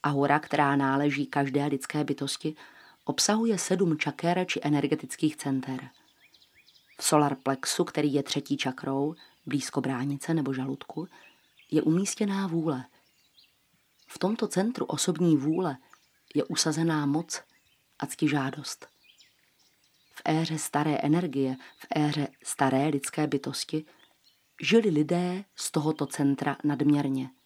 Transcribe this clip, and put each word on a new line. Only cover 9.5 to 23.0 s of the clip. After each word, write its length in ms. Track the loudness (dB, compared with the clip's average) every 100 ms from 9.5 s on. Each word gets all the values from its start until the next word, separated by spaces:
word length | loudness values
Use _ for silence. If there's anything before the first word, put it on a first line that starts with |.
| -4 -2 -4
bránice 540 | -4 -4 -4 -4 -2
nebo 200 | 0 0
žaludku, 540 | -4 -4 -8 -10 -12 -12 -16 -20 _ _ _ _
je 120 | 0
umístěná 640 | 2 2 0 -2 -2 0 -2
vůle. 380 | -2 -2 -4 -8 _ _ _ _ _ _ _ _ _ _ _ _
V 120 | -4
tomto 300 | -2 0 -2
centru 380 | 0 0 -2 -4
osobní 500 | -2 -2 2 4 4
vůle 400 | 2 0 -2 -6 _ -20 _ _ _
je 100 | -4
usazená 640 | -2 0 0 2 0 2 0
moc 360 | 0 -2 -10 -12 _ _ _ _ _
a 80 | -10
ctižádost. 840 | 0 0 2 -2 -6 -10 -12 -16 _ _ _ -20 _ _ _ _ _ _ _ _
V 80 | -6
éře 340 | 0 2 0 -4
staré 380 | -2 0 0 0
energie, 600 | 2 2 2 0 -2 -2 -12 _
v 80 | -4 0
éře 320 | 0 0 -4 _
staré 460 | -12 0 2 4 2
lidské 380 | -2